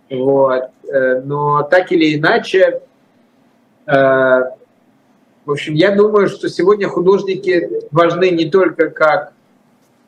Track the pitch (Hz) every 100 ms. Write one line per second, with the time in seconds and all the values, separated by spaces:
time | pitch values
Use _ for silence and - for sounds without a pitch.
0 | - 131 131 139 135 127 127 _ - 135
1 | 131 127 139 147 147 147 147 180 180 175
2 | 156 151 165 226 - 190 175 170 - _
3 | _ _ _ _ _ _ _ _ - 139
4 | 135 131 131 127 127 - _ _ _ _
5 | _ _ _ _ 147 143 156 151 190 202
6 | 214 208 175 - 165 - 180 208 180 -
7 | 180 196 190 185 185 175 - - - 160
8 | 170 170 185 165 156 190 170 160 156 -
9 | 156 143 - _ _ _ _ _ _ _